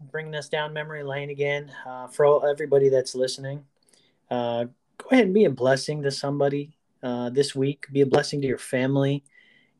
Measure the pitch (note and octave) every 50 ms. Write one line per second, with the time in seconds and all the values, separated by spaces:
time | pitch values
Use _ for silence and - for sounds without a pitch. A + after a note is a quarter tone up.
0 | D3 C3+ - D#3 D#3 D#3 D#3 D3+ C#3+ - - D#3 D3+ D3+ D3+ D#3 D3+ D#3 D#3 D3+
1 | C#3+ C#3 C3+ C#3+ C#3+ D3 C#3+ C#3 C#3+ C#3+ C#3+ C#3+ D3 C#3+ C3+ - - C3 B2+ B2+
2 | B2+ B2 - - D3 D3 D3 C#3 B2+ D3 C#3+ D3 D#3 C#3+ C#3 C#3 C#3 C3+ C3 C3
3 | B2+ - - B2+ B2+ B2+ - - C3+ C3+ C#3 D3 C#3 _ _ _ _ _ _ _
4 | _ _ _ _ _ - B2 B2 A#2+ A#2+ A#2 A#2 A#2+ B2 _ _ _ _ _ -
5 | - - B3+ B3+ A3 F#3 F#3 A3 G#3 E3 C3+ - B2 C3 C3+ C3 - - D3+ D3+
6 | C#3+ C#3 C#3 - - C#3 C#3+ C#3+ C#3 C#3+ C#3+ C#3+ C#3+ D3+ _ _ _ _ _ _
7 | - B2+ B2 B2 B2 A#2+ B2 C#3 C#3 C#3 - C#3 C3+ C#3 D3 - - - C3+ C#3
8 | C#3+ C3 C3+ D3 C#3+ - - D3 C#3 C3+ A#2+ - - - - B2+ B2+ C3 C#3 C#3
9 | C#3 C#3 C#3+ C#3+ - _ _ _ _ _ _ _ _ _ _